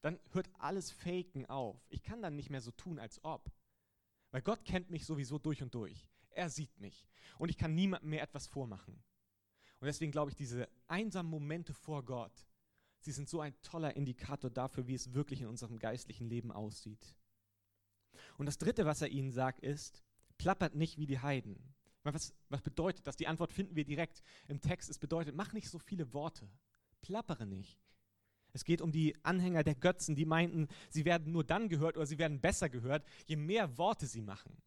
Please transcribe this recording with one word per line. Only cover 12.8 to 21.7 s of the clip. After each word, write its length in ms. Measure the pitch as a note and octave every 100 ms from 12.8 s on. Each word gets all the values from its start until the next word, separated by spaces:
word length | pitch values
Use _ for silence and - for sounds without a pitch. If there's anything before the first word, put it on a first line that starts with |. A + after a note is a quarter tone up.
| _ _
sie 120 | -
sind 160 | C3 C#3+
so 120 | E3+
ein 140 | D3+ B2+
toller 340 | - E3+ D#3 C3
Indikator 540 | C#3 A#2+ - C#3+ B2+
dafür, 360 | A#2+ C3 - B2
wie 80 |
es 200 | C3 -
wirklich 260 | B2+ D3 C#3
in 80 | A#2+
unserem 300 | A#2 A#2 A2+
geistlichen 500 | A#2 B2 - - A#2
Leben 240 | A#2+ A2+
aussieht. 640 | G#2 G#2+ A2 - G#2+ - - _ _ _ _ _ _ _ _ _ - - -
Und 80 | C#3+
das 120 | -
Dritte, 280 | E3+ A#3 D#3+
was 160 | D3
er 60 | D3+
ihnen 240 | C#3 C3+
sagt, 280 | B2 C3 B2+
ist, 420 | - C#3+ - - - _ _ -
plappert 360 | F3 G3 E3
nicht 240 | D3 D#3+ -
wie 80 | D3+
die 120 | C3
Heiden. 540 | C3+ C#3 G#2+ G2 -